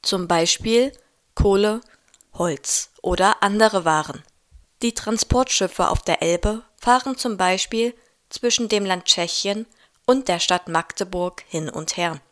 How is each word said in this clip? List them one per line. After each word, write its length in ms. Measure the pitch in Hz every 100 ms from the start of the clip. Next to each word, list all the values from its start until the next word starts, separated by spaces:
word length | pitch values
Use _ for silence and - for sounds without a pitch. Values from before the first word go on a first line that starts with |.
Zum 260 | - 196 175
Beispiel 640 | 175 170 - 220 233 269 - _ _ _
Kohle, 460 | - 202 196 208 220 - _ _ _ _
Holz 560 | - 175 143 - - - _
oder 420 | - 180 190 -
andere 420 | 202 208 220 202
Waren. 380 | 165 156 151 - - _ _ - _ _
Die 120 | 240
Transportschiffe 920 | - - 220 - 247 254 - 185 - 175
auf 140 | -
der 200 | - 170
Elbe 400 | 165 170 202 220 - _
fahren 420 | - 254 269 262
zum 200 | 247 196
Beispiel 540 | 185 185 - 226 233 240 _ _ _
zwischen 400 | - 240 233 226
dem 180 | 214 196
Land 200 | 180 -
Tschechien 600 | - 170 - 196 202 226 _ _ _ -
und 220 | 262 254
der 100 | 170
Stadt 300 | - 180 -
Magdeburg 760 | 165 170 - 185 185 180 - -
hin 200 | 165 156
und 280 | - 156 -
her. 240 | 175 156 _